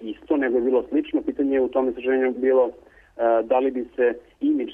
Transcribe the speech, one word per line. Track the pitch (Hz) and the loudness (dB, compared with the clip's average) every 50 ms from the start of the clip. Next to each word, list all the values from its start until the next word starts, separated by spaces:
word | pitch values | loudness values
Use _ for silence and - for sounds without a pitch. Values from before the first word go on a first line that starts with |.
isto, | 113 110 104 - - - 160 143 | -10 -12 -12 -10 -4 -2 0 0
nego | 135 127 120 127 | 0 0 0 0
je | |
bilo | 117 131 127 123 113 | 2 2 2 0 0
slično. | - - 147 151 - - 302 | 0 -2 -2 -2 -2 -4 -4
Pitanje | - - 135 - 143 139 135 | -4 -4 -4 -2 -2 0 0
je | 135 | 0
u | 127 120 | 0 0
tom | - 135 131 131 | 0 0 -2 -2
istraživanju | 120 127 123 127 131 131 131 127 123 | -2 -4 -2 -2 0 0 0 0 -2
bilo, | 123 127 131 131 131 127 117 | 0 0 2 4 4 2 2
e, | - - - - - - - _ _ - 117 117 113 113 | -2 -8 -18 -20 -20 -20 -20 _ _ -2 0 2 2 2
da | 113 113 131 127 | 2 2 2 2
li | 131 135 | 2 0
bi | 131 127 120 - - | -2 -4 -6 -6 -2
se | - 123 120 117 - - - _ _ | 0 0 0 0 -2 -8 -20 _ _
imidž | 139 147 156 143 123 120 | -2 0 0 0 -2 -6